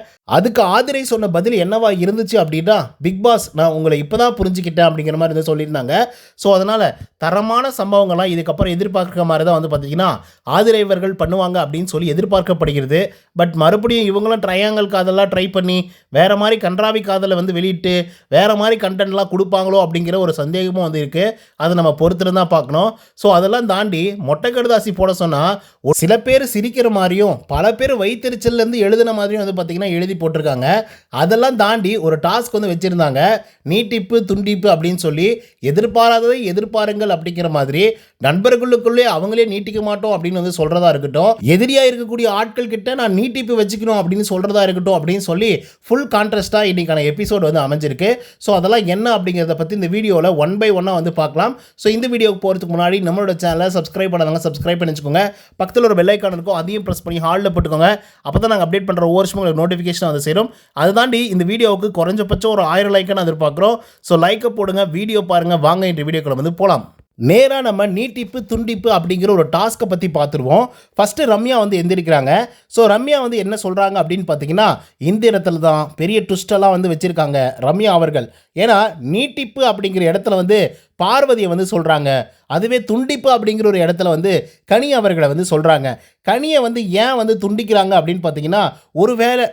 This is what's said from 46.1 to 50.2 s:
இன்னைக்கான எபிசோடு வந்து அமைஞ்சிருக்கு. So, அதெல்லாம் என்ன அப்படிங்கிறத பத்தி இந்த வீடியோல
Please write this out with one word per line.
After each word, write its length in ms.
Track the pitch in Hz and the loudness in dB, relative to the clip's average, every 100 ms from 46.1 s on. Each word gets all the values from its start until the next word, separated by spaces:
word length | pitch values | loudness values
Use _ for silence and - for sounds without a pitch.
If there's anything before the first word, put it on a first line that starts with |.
| 208 214 214 185 214 | 0 0 -2 0 0
இன்னைக்கான 420 | 208 180 165 156 147 | 0 0 0 0 0
எபிசோடு 380 | 147 202 208 156 | -2 -2 0 0
வந்து 100 | 156 | 0
அமைஞ்சிருக்கு. 540 | 139 151 151 131 196 240 - _ | 0 -2 -4 -2 0 -2 -6 _
So, 180 | - 190 | 0 0
அதெல்லாம் 300 | 185 233 180 | 4 2 2
என்ன 300 | 185 233 214 | 0 0 0
அப்படிங்கிறத 380 | 180 175 165 | 0 -2 -2
பத்தி 200 | 156 160 | -2 -4
இந்த 140 | 208 175 | -4 -2
வீடியோல 480 | 202 214 175 | -2 0 2